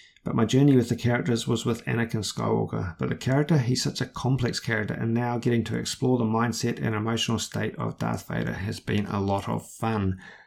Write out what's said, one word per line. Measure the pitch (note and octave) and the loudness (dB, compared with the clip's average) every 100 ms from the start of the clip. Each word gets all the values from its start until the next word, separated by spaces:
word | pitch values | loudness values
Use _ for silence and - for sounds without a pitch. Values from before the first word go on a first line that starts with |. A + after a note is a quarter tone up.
| - _ - | -20 _ -4
But | - | 2
my | G#2+ | 4
journey | B2+ C#3+ B2+ | 6 8 8
with | A#2 | 4
the | A2+ | 2
characters | A#2 A#2+ C3 A#2 B2+ | 2 2 2 0 0
was | A#2 B2 | 0 0
with | A2+ - | -2 -2
Anakin | A#2 A2+ A2 | -2 -2 -2
Skywalker. | G#2 - A2 A2+ A2 A2 G2 - | -4 -4 0 0 0 -4 -6 -4
But | B2 | -4
the | - | -2
character, | - C3+ D3+ D#3+ | 2 2 4 4
he's | A#2+ B2+ | 4 0
such | - - | -2 -4
a | - | -6
complex | - B2 C3 B2 - | -4 0 0 0 -2
character, | - A2 G#2 | -2 -2 -2
and | A2+ A2+ | -4 -2
now | A#2 A#2+ A#2+ | 0 0 0
getting | B2 A#2 A2 | 2 2 0
to | A#2 | -4
explore | A2+ - B2+ B2+ | -4 -2 2 2
the | |
mindset | A2 A2+ A#2+ A2 A#2+ A#2 | 2 2 0 0 -2 -2
and | B2+ G#2+ | -2 0
emotional | G#2+ A2+ - A2 | 0 0 0 0
state | - G#2+ A2 - | -2 -4 -4 -4
of | A2+ - | -6 -4
Darth | A2+ A2 - | -4 -4 -4
Vader | A#2 A#2 | -4 -4
has | C#2 G2+ - | -4 -6 -6
been | - G#2 G2+ | -2 -2 0
a | G2+ | -2
lot | G2 G2 G#2+ | 0 -2 -2
of | A2+ - | -6 -6
fun." | - A2+ A2 F#2+ F#2+ - - | -6 -2 0 0 -2 -8 -20